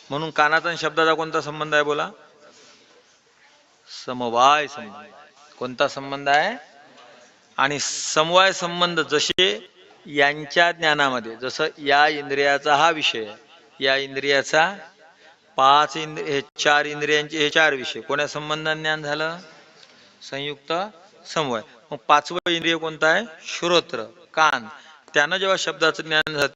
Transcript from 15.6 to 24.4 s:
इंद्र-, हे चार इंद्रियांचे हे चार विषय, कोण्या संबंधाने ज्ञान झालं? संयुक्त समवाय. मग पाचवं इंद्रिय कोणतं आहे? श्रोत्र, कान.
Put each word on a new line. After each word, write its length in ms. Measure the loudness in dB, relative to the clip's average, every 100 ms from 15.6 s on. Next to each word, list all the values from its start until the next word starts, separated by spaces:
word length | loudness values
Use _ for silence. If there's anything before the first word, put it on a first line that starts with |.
| 4 6 4 -2
इंद्र-, 280 | -8 -8
हे 160 | -4 -4 -4 -2
चार 260 | 2 2
इंद्रियांचे 540 | 2 -4 -2 0 -2 -2
हे 120 | 0
चार 220 | 4 2
विषय, 280 | 2 -6 -10
कोण्या 260 | -4 -4 -4
संबंधाने 540 | -6 -6 -6 -4 -4
ज्ञान 220 | -4 -4
झालं? 360 | -4 -4 -6 -8 -16 -20 -20 _ -20 _ -20 _
संयुक्त 500 | -12 -10 -8 -10 -6 -4 -6 -12 -20 _ -8
समवाय. 360 | -4 -2 -4 -8 -18 -16
मग 60 | -8
पाचवं 540 | 2 2 2 -6 -4
इंद्रिय 260 | -2 0 -2
कोणतं 300 | -4 -2 2
आहे? 180 | 2 -2 -12
श्रोत्र, 640 | -12 -6 2 2 2 -4 -10 -14 -6
कान. 340 | 2